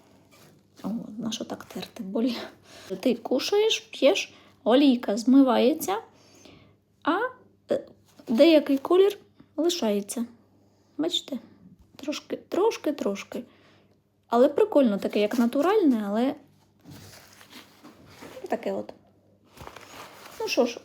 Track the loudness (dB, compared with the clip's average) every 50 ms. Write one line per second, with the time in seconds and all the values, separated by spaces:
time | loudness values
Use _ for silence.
0 | _ _ _ _ _ _ _ _ -20 -20 _ _ _ _ _ -14 -10 -10 -10 -10
1 | -10 -12 -14 -12 -10 -10 -10 -10 -10 -12 -12 -14 -16 -16 -14 -14 -14 -14 -14 -14
2 | -12 -8 -6 -4 -4 -4 -4 -6 -10 -14 -18 _ _ -20 -20 -20 -16 -14 -12 -4
3 | -2 -2 -2 -2 -4 -4 -4 -4 -2 0 0 2 2 2 0 -2 -6 -10 -4 0
4 | 2 2 2 2 -2 -8 -12 -20 -20 -20 _ _ 0 2 4 6 6 4 4 2
5 | 0 -4 -4 -2 2 4 6 6 6 6 4 4 4 2 2 0 -2 -6 -6 -6
6 | -8 -12 _ _ _ _ _ _ -20 -20 -20 -20 _ _ _ _ _ _ _ _
7 | -4 -2 -2 0 -2 -4 -6 -12 _ _ _ _ _ -6 -6 -6 -6 -8 -16 _
8 | _ _ _ -18 -6 -2 4 6 6 8 8 6 4 2 0 -2 0 2 4 4
9 | 4 4 2 -2 -10 _ _ _ _ _ _ -2 -2 -2 -2 0 -2 -2 -2 -2
10 | -4 -6 -8 -8 -10 -10 -12 _ _ _ _ _ _ _ _ _ _ _ _ -6
11 | -4 -4 -4 -6 -6 -8 -10 -12 -12 -16 -20 _ -20 -20 -20 -20 _ _ _ -12
12 | -10 -10 -10 -10 -10 -10 -12 -12 -10 _ -2 0 2 2 0 -2 -4 -4 -4 -4
13 | -4 -6 -6 -6 -10 -12 -14 -14 -14 -14 _ _ _ _ _ _ _ _ _ _
14 | _ _ _ _ _ _ 2 4 4 4 4 2 0 2 4 4 4 4 2 0
15 | -4 -4 -2 -2 -2 0 0 0 0 0 0 0 0 2 2 2 4 2 2 0
16 | -2 -4 -2 -2 -2 -2 -4 -6 -12 _ _ _ _ _ _ _ _ -20 -20 -20
17 | -20 -20 -20 -20 -20 -20 -20 -20 -20 -20 -20 -20 -20 -20 _ _ -20 -20 -20 -20
18 | -20 -20 -20 -20 -20 -20 -18 -18 -10 -8 -8 -6 -6 -6 -8 -8 -8 -10 -16 -20
19 | _ _ _ _ _ _ _ _ _ _ _ -20 -20 -20 -20 -20 -20 -20 -20 -20
20 | -20 -20 -20 -20 -20 -20 -14 -10 -8 -4 0 0 0 0 -2 -4 -2